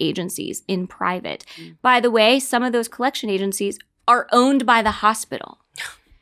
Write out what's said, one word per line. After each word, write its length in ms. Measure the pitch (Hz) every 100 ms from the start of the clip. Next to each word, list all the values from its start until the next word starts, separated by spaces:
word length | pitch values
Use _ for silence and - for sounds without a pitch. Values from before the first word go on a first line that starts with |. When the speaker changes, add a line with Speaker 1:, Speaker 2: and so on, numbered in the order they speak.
Speaker 1:
agencies 640 | 160 170 175 - - - -
in 220 | 190 180
private. 560 | - 185 180 - - - -
Speaker 2:
Mm. 200 | 165 165
Speaker 1:
By 180 | 247 247
the 100 | 240
way, 300 | 226 214 269
some 240 | 262 247
of 80 | 247
those 160 | 240 226
collection 420 | - 247 277 220
agencies 480 | 190 196 196 202 - _ _ -
are 180 | 240 -
owned 340 | 240 254 277 226
by 160 | 233
the 80 | 214
hospital. 680 | 208 214 220 - 127 - - _ - - - _ _